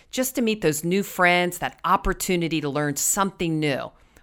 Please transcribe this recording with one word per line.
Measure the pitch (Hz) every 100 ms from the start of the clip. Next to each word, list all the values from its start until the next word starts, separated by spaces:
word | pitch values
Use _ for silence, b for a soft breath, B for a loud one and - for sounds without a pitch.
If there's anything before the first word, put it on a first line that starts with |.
| B
just | - 254 -
to |
meet | 226 214
those | 156 151
new | 170 190
friends, | 190 - 175 175 180 175
that | 131 -
opportunity | 165 196 - - - 180 165 156
to | 147
learn | 139 147 143
something | - - 196 - 170 156
new. | 151 123 120 - b b